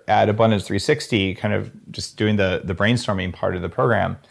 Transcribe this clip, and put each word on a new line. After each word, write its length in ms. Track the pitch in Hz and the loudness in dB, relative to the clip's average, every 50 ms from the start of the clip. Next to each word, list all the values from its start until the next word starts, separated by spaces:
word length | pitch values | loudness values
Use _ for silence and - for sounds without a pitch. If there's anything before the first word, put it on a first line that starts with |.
| - | -2
at 220 | - 107 101 101 107 | 2 2 4 4 4
Abundance 340 | 107 110 113 113 107 98 | 4 4 4 4 2 2
three 160 | - - 101 101 | -2 -2 -4 -2
sixty, 560 | - - 151 147 - - 127 101 95 95 92 | 0 0 0 -2 -2 -2 0 0 0 0 -2
kind 180 | - - 104 | -4 -4 -2
of 200 | 104 101 101 107 - - - - | -2 -2 -4 -6 -14 -20 -20 -16
just 260 | - - - - - | -12 -12 -12 -8 -4
doing 200 | - 107 107 107 | 0 0 2 2
the, 240 | 101 98 92 92 - | 2 2 2 0 -2
the 140 | - 92 92 | -2 -4 -2
brainstorming 560 | - 101 107 123 117 - - 101 92 92 90 | 0 2 2 2 2 0 -2 -2 -2 -4 -6
part 240 | 90 - 101 95 92 | -6 -4 -4 -4 -2
of 60 | 90 | -4
the 60 | 87 87 | -6 -6
program, 480 | - - 135 127 113 98 92 90 90 - _ _ | -2 0 0 2 2 2 0 -2 -4 -8 _ _